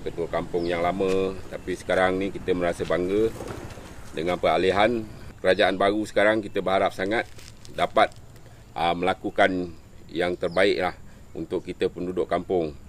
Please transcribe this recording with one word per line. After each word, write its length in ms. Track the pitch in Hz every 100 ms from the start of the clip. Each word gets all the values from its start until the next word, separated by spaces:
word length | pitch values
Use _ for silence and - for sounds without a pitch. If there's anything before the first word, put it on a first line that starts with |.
ketua 240 | 80 82 82
kampung 400 | 82 80 90 85
yang 160 | 87
lama. 480 | 87 95 95 95 95 95 -
Tapi 240 | 82 92 90
sekarang 400 | - 92 92 95
ni 80 | 98
kita 240 | - -
merasa 320 | 90 87 85
bangga 480 | 87 82 90 101 113 - - - - - - - -
dengan 240 | - 85 87
peralihan 640 | 90 80 92 92 110 117 107 - - -
kerajaan 400 | 92 92 95 95
baru 240 | 98 107
sekarang. 400 | 107 - 104 110
Kita 160 | 101 101
berharap 320 | 92 95 95
sangat 320 | - 95 113 - - - - -
dapat, 400 | - 87 - 104 - - - - - - -
ah, 160 | 85
melakukan 800 | 87 90 92 104 - 98 92 87 80 - - -
yang 240 | 80 87 90
terbaik 400 | 90 85 101 -
lah 160 | 90 - - - -
untuk 320 | - 82 90
kita 240 | 90 90 92
penduduk 400 | 82 90 90 80
kampung. 480 | 87 87 92 80 73